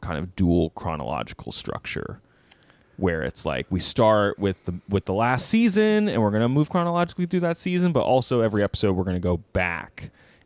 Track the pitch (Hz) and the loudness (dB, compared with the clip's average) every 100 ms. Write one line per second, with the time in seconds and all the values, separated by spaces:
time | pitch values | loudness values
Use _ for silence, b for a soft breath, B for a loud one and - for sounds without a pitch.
0 | - 76 90 - 90 85 82 - 87 78 | -8 -6 -6 0 2 4 2 -4 -8 -6
1 | 58 71 - - - - - - - - | -6 -6 -8 -12 -10 -10 -8 -8 -8 -8
2 | - - b b b b b b b b | -8 -12 b b b b b b b b
3 | 92 80 67 - 80 65 - 90 - - | -2 0 -4 -4 -4 -4 -2 -2 -2 2
4 | 110 107 101 - 98 92 - 87 - 98 | 4 4 2 0 -2 -2 -6 -8 -2 -2
5 | - 95 117 127 - 220 233 190 214 214 | 0 0 0 0 2 2 4 4 2 2
6 | 214 - 107 107 117 139 151 180 175 170 | 2 2 2 2 2 2 2 0 0 0
7 | 175 - 175 180 170 170 170 180 180 139 | -2 -2 -2 0 -2 -2 -2 0 2 2
8 | - 127 120 123 113 104 101 - 104 92 | 2 2 2 2 2 2 0 0 0 0
9 | 92 90 90 87 - 95 90 85 - - | 0 0 0 -2 -2 -2 -2 -4 -10 -14
10 | - b b b | -18 b b b